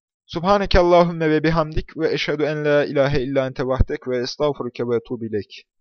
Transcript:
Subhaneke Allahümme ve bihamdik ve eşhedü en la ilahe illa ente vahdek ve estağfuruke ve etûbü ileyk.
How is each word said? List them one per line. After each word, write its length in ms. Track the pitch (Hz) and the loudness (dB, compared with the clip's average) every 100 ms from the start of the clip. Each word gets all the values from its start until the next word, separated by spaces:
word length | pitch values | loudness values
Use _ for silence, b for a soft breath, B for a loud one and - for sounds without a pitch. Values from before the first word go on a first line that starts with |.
| _ _ _ | _ _ _
Subhaneke 540 | 170 170 202 196 196 | -6 0 0 4 4
Allahümme 500 | 175 175 170 170 160 | 6 6 4 2 0
ve 140 | 156 | 2
bihamdik 540 | 156 165 156 151 - - | 2 0 0 -4 -8 -4
ve 160 | 160 | -2
eşhedü 300 | - - 147 | -2 -2 -2
en 220 | 147 151 147 | -2 -2 0
la 200 | 147 143 | 2 2
ilahe 360 | 143 139 143 | 0 2 0
illa 260 | 127 139 131 | 0 -2 -2
ente 180 | 131 127 | -4 -2
vahdek 420 | 131 - 147 - | 2 0 0 -4
ve 100 | 127 | -4
estağfuruke 680 | 120 - 151 139 123 - | -4 -2 -4 -2 -8 -6
ve 120 | 120 117 | -2 -2
etûbü 340 | - 123 110 | -4 -8 -6
ileyk. 380 | 107 98 - - _ | -6 -6 -14 -20 _